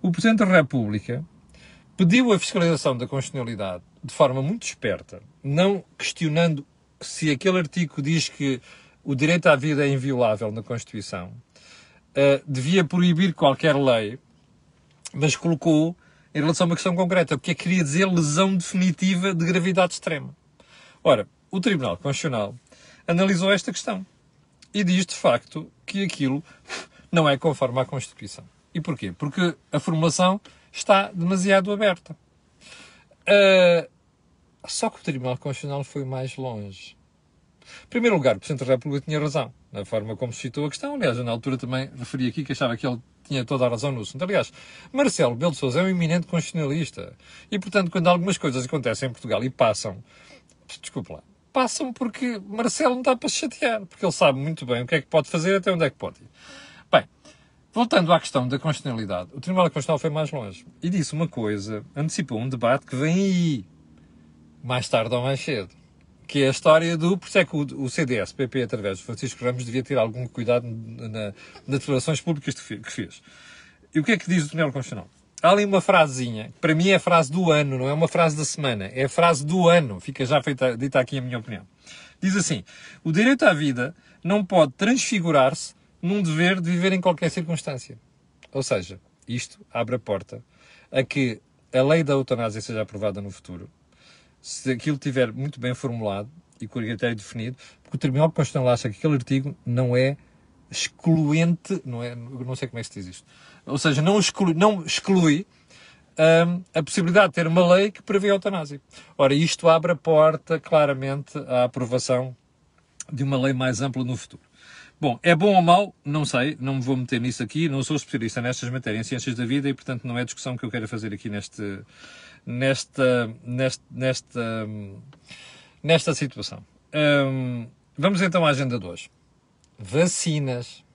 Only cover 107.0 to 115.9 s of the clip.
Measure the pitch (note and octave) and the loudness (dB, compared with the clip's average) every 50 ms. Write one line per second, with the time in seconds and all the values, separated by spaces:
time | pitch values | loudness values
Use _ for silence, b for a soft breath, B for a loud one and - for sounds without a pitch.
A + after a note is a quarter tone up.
107 | F3+ E3 F3 G3+ G3+ F#3 - - E3+ D#3+ D#3+ F3+ F3+ F3 F3+ F#3+ G3 G#3+ G3 - | 0 4 6 6 6 6 4 0 -2 2 4 4 6 8 8 6 6 2 -2 -6
108 | - - G3+ G3+ F#3+ G#3 G3+ G3 F3+ G#3 G3 F#3 D#3 C#3+ D3 C#3 _ _ B B | -8 -2 -2 0 2 2 2 2 2 -2 -4 -4 -6 -8 -12 -16 _ _ B B
109 | B B B B C#3+ C3+ C#3 C#3+ E3 D#3 - - - E3+ D#3+ E3 D#3 F3 F3 C#3+ | B B B B 4 4 6 4 2 2 0 2 4 6 6 6 4 0 -2 0
110 | _ - E3 D3+ D#3 D#3 D#3 - _ - E3 D#3 - - - D#3 D3+ C#3+ C#3 C3 | _ 2 6 6 6 6 4 2 _ -4 -4 -4 -2 2 4 4 4 4 0 -2
111 | C3+ C3+ C3+ C#3+ C#3 - - D3+ C#3 - C3 B2 B2 B2 - C#3 C3 A2+ A#2+ B2+ | -2 -4 -4 -6 -8 -10 -12 -12 -8 -2 2 2 2 2 0 -4 -6 -2 -2 -2
112 | - - C3 B2 C3 C3 B2+ _ _ _ _ _ _ _ _ _ _ _ _ _ | 0 0 0 0 0 -4 -10 _ _ _ _ _ _ _ _ _ _ _ _ _
113 | - - - B2 C#3 C3+ C#3 C3 B2+ C3+ C#3 B2+ C3 B2+ B2+ G2+ C3 C#3 A#2+ C3 | -16 -12 -6 -4 -2 0 0 2 2 2 0 0 0 -2 -2 -2 -4 -4 -4 -4
114 | C3 B2 B2+ A2 - - - - _ _ B B B B B B B B B B | -4 -4 -6 -8 -8 -14 -20 -20 _ _ B B B B B B B B B B
115 | - C#3+ A#2+ B2 - E3+ E3+ D#3 F3 G#3 G3+ F#3 F3 E3 E3+ F#3 G#3 G3 | -2 -2 -2 0 4 4 4 6 6 4 6 6 6 6 6 6 4 0